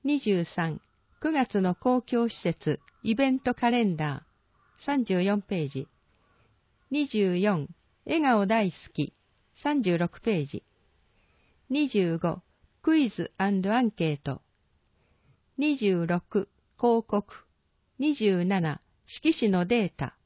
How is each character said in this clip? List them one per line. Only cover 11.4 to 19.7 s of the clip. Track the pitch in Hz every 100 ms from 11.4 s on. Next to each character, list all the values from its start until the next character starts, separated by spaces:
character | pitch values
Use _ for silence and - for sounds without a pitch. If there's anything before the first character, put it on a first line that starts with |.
| _ _ _
二 | 269 285
十 | 208 175 165
五、 | 175 180 _ _ _ _
ク | - 320
イ | 247
ズ | - - -
ア | 196
ン | 196
ド | 190
ア | 233
ン | 233
ケ | - 160
ー | 147
ト。 | - 131 _ _ _ _ _ _ _ _ _ _ _ -
二 | 294 277
十 | 208 175 165
六、 | 175 - 202 - _ _ -
広 | 240 226 -
告。 | 208 - - _ _ _ _ _ -
二 | 294
十 | 285 214 185
七、 | 180 196 160 143 _ _ _
色 | - 320
紙 | - 214
の | 185
デ | 175